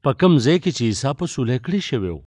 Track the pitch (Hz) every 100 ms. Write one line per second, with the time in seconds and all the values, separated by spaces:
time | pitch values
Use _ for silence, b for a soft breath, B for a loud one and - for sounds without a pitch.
0 | 143 135 185 156 120 170 185 135 117 101
1 | 135 139 170 - 117 127 123 196 - 123
2 | 92 78 -